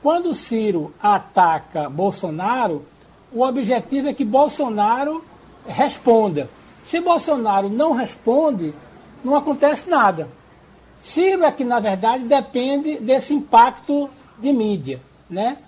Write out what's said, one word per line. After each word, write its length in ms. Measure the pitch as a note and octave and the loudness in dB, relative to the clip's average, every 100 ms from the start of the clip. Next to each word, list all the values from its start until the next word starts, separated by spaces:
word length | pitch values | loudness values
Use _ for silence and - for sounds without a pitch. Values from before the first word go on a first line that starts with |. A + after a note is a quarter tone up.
Quando 320 | C#4+ E4+ F4 | 2 0 -2
Ciro 580 | D4+ - A3+ G#3+ F3 D3+ - | -6 -4 -2 0 -2 -4 -4
ataca 840 | G#3 G3+ - - F3 D#3+ - E3 D3 | 0 0 0 2 2 2 -4 -6 -6
Bolsonaro, 960 | C#3+ G3 - F3 D#3 F#3+ B3+ A3+ D3+ - _ - - _ | -2 -2 -2 -8 -6 -4 -2 -2 -4 -10 _ -20 -20 _
o 100 | A3+ | -2
objetivo 680 | C4 B3+ A3 B3 - C#4 C#4 | 0 0 -2 -2 -2 -4 -4
é 40 | |
que 100 | C4+ | -4
Bolsonaro 1000 | A#3 C4 D4 - C4+ G#3+ G#3 A#3+ C#4+ D#4+ - - - - - | 0 2 2 2 -4 0 0 0 -2 -6 -12 -20 -20 -20 -12
responda. 800 | - C#4+ - - A3+ G#3+ D3 B2+ - - - | -2 -2 0 4 4 4 -2 -6 -12 -20 -20
Se 160 | - E4+ | -6 -4
Bolsonaro 720 | F4 E4+ D#4+ C#4+ A3+ G3 G3+ | 0 0 2 -2 2 0 0
não 220 | A3 D#4 | 0 0
responde, 840 | B3 A3 - - C4 D#4 A3 D#3+ D3 - - - - | 0 -4 -4 0 2 2 0 -6 -10 -20 -20 -20 -12
não 100 | B3+ | -2
acontece 540 | C#4+ C#4+ C#4 C#4+ D4+ - | 0 0 0 2 0 0
nada. 400 | D#4+ G#3+ E3 C#3 - - - - - - - | 2 2 2 -8 -12 -20 -20 -20 -20 -20 -20
Ciro 420 | - - F#4 F#4+ | -8 0 0 2
é 80 | D#4 | 0
que, 140 | C#4+ | 0
na 160 | B3 A#3+ | -2 -2
verdade, 440 | G#3+ F#3+ A3 B3+ | -2 -2 0 -2
depende 760 | A#3 C#4 - B3 C4 C#4+ D4+ D4+ | 2 0 0 -4 -2 -2 -4 -6
desse 340 | A3 C4 - | 0 0 0
impacto 760 | D4 - A#3 A#3 A#3 - C#4+ C#4+ - - - | -4 4 6 6 2 -4 -2 -2 -10 -20 -6
de 140 | A#3+ | 0
mídia, 480 | C4+ G#3+ G3 C3 B2+ - _ _ | 0 0 -2 -6 -12 -14 _ _
né? 280 | F3+ A3+ C#4+ | -4 -4 -4